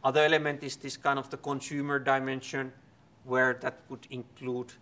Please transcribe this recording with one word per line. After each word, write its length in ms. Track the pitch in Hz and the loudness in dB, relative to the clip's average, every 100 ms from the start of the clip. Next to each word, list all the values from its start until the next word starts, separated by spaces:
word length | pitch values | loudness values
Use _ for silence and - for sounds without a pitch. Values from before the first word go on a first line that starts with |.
other 180 | 135 139 | 4 4
element 400 | 151 156 151 143 | 6 4 2 -4
is 140 | 139 127 | -8 -8
this 200 | 139 - | -10 -4
kind 220 | 143 139 | 0 0
of 100 | 135 | -2
the 60 | 143 | -8
consumer 600 | 143 135 - 143 143 143 | -4 -6 -4 -6 -2 0
dimension, 720 | 131 135 131 131 131 139 131 - - _ _ _ | 2 2 0 -6 -6 -6 -6 -10 -20 _ _ _
where 300 | 131 127 127 | 0 4 4
that 260 | 127 131 - - | 2 -4 -8 -16
would 180 | 131 - | -16 -10
include 640 | 127 120 - 127 123 120 - | -12 -12 -10 -6 -4 -6 -14